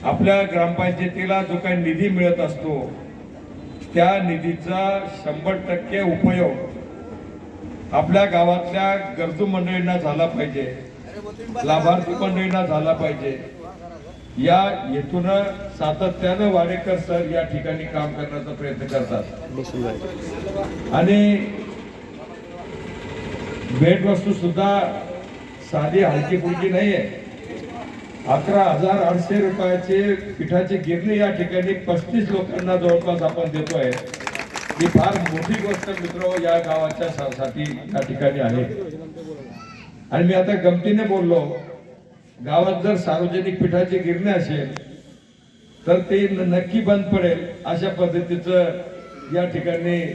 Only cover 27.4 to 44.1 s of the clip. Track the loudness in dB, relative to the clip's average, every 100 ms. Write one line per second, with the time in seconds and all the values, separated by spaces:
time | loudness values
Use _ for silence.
27.4 | -12 -12 -12 -12 -12 -14 -16 -12 0 0
28.4 | 4 4 4 4 4 4 4 2 2 2
29.4 | 2 2 2 2 2 2 4 0 -2 -8
30.4 | 0 2 2 0 0 -2 0 2 2 2
31.4 | -2 0 0 -2 0 -2 2 0 2 0
32.4 | -2 -4 0 2 4 4 4 0 0 0
33.4 | -2 -2 -2 0 0 -2 -6 -10 -10 -8
34.4 | -10 -10 -8 0 4 6 4 2 -2 -2
35.4 | -2 0 0 -2 -4 -6 -6 -2 0 0
36.4 | 2 2 2 0 0 -2 -4 -2 -6 -4
37.4 | -6 -4 -6 -6 -6 -4 -2 0 0 2
38.4 | 0 0 -2 -4 -8 -10 -14 -14 -14 -14
39.4 | -14 -16 -18 -18 -20 -20 -4 2 4 4
40.4 | 4 4 4 4 4 2 4 2 4 4
41.4 | 2 -6 -8 -16 -18 -20 -20 -20 -20 -14
42.4 | 0 4 4 2 2 0 0 0 0 0
43.4 | -2 0 2 2 2 0 0